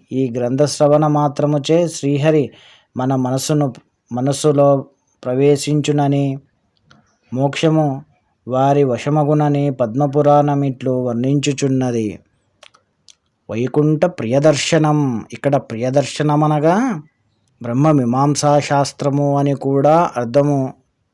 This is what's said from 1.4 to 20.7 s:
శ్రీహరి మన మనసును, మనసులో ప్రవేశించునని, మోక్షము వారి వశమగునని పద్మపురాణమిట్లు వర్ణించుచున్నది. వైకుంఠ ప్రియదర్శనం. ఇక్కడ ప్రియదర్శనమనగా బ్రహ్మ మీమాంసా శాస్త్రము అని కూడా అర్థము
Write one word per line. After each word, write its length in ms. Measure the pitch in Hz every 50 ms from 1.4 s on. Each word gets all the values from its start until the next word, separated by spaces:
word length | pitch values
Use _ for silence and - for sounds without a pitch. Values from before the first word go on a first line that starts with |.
| 147 147 151 147 131 - 160 170 175
శ్రీహరి 640 | 160 - - 139 143 143 139 147 160 156 160 127 107 - - - - - _ _ _ -
మన 180 | 123 127 135 135
మనసును, 580 | 131 127 123 131 135 - - 156 147 147 131 - - - _ _ _ _ -
మనసులో 760 | 120 123 131 143 135 - - 151 139 143 143 143 139 135 135 - _ _ _ _ _ _ -
ప్రవేశించునని, 1120 | 127 127 131 139 147 143 139 - 143 151 151 139 151 143 147 143 139 143 143 139 135 135 139 - _ _ _ _ _ _ _ _ _ _ _ _ _ _ _ _ - 117
మోక్షము 720 | 127 139 139 135 - 165 160 160 156 151 143 131 139 - _ _ _ _ _ _ _ -
వారి 360 | 117 127 127 135 139 143 147 139
వశమగునని 880 | 127 120 113 - 147 151 156 147 143 151 151 147 147 143 143 143 143
పద్మపురాణమిట్లు 1200 | 131 - 123 110 110 135 147 139 135 147 143 143 143 147 147 147 143 143 143 139 120 - 123 131
వర్ణించుచున్నది. 1300 | 127 127 127 123 113 117 123 135 143 143 135 147 135 - 143 135 135 131 131 123 120 113 110 101 82 - _ _ _ _ _ _ _ _ - - _ _ _ _ _ _ _ _ _ _ _ _ _ _ _ -
వైకుంఠ 540 | 107 113 127 120 - 147 151 151 156 151 180
ప్రియదర్శనం. 1200 | 175 - - 120 113 127 139 147 156 147 127 - - 170 151 156 151 151 147 143 131 117 107 - - 120
ఇక్కడ 220 | - - 139 143
ప్రియదర్శనమనగా 1500 | 139 - - 113 110 123 127 131 143 135 - - - 151 151 147 151 156 151 151 147 147 160 180 214 262 254 190 151 - _ _ _ _ _ _ _ _ _ _ -
బ్రహ్మ 300 | 117 117 120 131 147 156
మీమాంసా 680 | 151 139 123 117 127 131 143 147 139 - 147 147 147 147
శాస్త్రము 760 | 139 - 143 139 139 - - - 143 143 135 143 143 143 143
అని 160 | 143 143 143 139
కూడా 580 | - - 135 139 139 139 147 160 165 175 - -
అర్థము 560 | 123 120 117 123 143 143 147 143 139 131 127